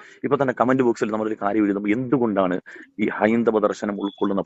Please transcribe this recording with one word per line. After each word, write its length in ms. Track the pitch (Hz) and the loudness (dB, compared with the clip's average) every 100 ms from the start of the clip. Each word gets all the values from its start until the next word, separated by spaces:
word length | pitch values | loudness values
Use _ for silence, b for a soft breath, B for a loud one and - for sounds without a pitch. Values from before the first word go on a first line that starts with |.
| B B | B B
ഇപ്പൊ 140 | 120 139 | -2 0
തന്നെ 120 | 131 - | 0 0
കമന്റ് 220 | 117 131 | 2 2
ബോക്സിൽ 280 | 123 110 110 | 2 0 -2
നമ്മളൊരു 260 | 110 107 107 | -2 -4 -4
കാര്യം 240 | 101 107 101 | -2 0 0
എഴുതുമ്പോൾ 240 | 98 104 | 0 0
എന്തുകൊണ്ടാണ് 720 | 117 127 135 117 98 92 92 - B B - | -2 0 0 2 2 2 0 -6 B B -4
ഈ 100 | 107 | -4
ഹൈന്ദവ 500 | - 107 117 113 107 | 2 2 2 2 2
ദർശനം 420 | 101 95 104 101 | 2 -2 -6 -4
ഉൾക്കൊള്ളുന്ന 400 | 98 - 101 98 | -6 -2 -2 0